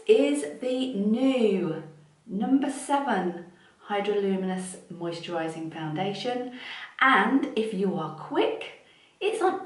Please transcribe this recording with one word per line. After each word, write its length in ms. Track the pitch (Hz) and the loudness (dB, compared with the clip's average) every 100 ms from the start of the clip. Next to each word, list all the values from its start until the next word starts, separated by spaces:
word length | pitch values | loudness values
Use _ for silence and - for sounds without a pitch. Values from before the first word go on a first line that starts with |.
| - | 4
is 540 | 233 285 285 - - | 6 6 2 -2 -4
the 340 | 254 254 262 | -2 0 0
new 880 | 196 214 226 269 254 220 190 165 156 - - - _ - | 0 2 4 4 4 4 4 0 -4 -8 -16 -20 _ -10
number 440 | 190 247 277 285 | -4 2 2 2
seven 760 | - - 277 269 202 180 165 - - - _ - | -4 -2 0 2 0 0 -4 -10 -20 -20 _ -4
Hydroluminous 880 | 208 202 202 196 190 190 185 185 - - | -2 0 0 2 0 0 -4 -6 -12 -16
Moisturising 760 | 170 170 165 - 170 160 160 160 | -8 -6 -6 -6 -4 -4 -6 -8
Foundation. 880 | 165 160 156 196 202 247 247 254 - - - - - | -8 -6 -4 -4 -4 -4 -4 -6 -10 -14 -14 -14 0
And 480 | 262 226 220 269 220 - | 4 4 4 2 2 0
if 180 | 214 | -2
you 240 | 190 190 165 | 0 0 0
are 160 | 156 | -4
quick, 640 | - - 302 440 - - - _ _ _ _ | -8 -4 0 0 -2 -8 -16 _ _ _ _
it's 220 | 381 - | -2 2
on 180 | 370 - | 0 2